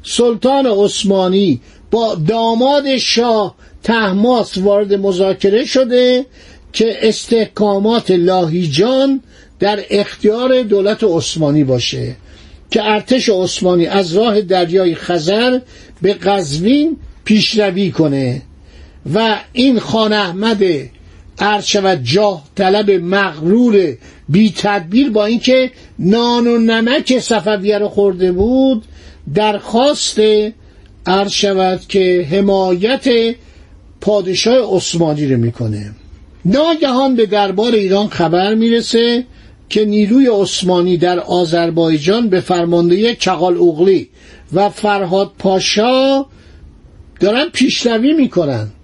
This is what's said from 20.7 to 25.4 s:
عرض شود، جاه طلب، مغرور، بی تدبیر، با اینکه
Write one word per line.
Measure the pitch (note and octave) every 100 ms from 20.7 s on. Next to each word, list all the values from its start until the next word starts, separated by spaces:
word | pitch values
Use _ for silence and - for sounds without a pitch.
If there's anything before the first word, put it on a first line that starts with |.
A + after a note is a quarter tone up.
| D3 - - - - - -
عرض | G#3 G#3
شود، | - G#3 F#3+ F3+
جاه | A#2+ F3+ G#3 F3 -
طلب، | - F#3 G3+ G#3
مغرور، | F#3+ E3+ G3 F#3+ D3+ D#3+ A3+ B3 G3+ E3+ A#2 - - -
بی | E3+ A3 -
تدبیر، | G3+ G3+ E3 A3 C#4+
با | G#3+
اینکه | G#3 A#3